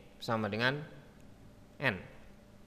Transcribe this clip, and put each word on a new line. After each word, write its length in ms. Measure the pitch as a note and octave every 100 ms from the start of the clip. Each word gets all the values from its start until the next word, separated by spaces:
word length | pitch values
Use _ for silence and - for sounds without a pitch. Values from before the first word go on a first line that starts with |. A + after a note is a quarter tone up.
| - -
sama 240 | - A2+ G#2+
dengan 320 | G#2+ B2 C#3+ D#3 - - - - - - - - -
N. 160 | C#3+ F#2 - - - - - -